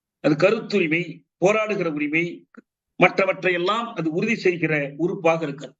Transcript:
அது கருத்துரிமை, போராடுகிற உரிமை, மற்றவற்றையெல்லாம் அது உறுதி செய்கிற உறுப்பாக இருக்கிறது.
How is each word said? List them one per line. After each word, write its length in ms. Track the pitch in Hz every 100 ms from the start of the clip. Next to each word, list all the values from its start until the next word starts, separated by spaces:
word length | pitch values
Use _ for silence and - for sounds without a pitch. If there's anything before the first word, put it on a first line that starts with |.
| _ _
அது 100 | 143 151
கருத்துரிமை, 640 | 185 226 - 202 165 165 165 - _ -
போராடுகிற 520 | 180 214 214 202 170
உரிமை, 340 | 147 147 156 175 - - - - _ _ -
மற்றவற்றையெல்லாம் 880 | 180 185 190 180 180 175 180 220 233
அது 160 | 196 160
உறுதி 240 | 226 220 220
செய்கிற 360 | 190 175 160 151 139 147
உறுப்பாக 420 | 175 202 160 165
இருக்கிறது. 340 | 151 - - _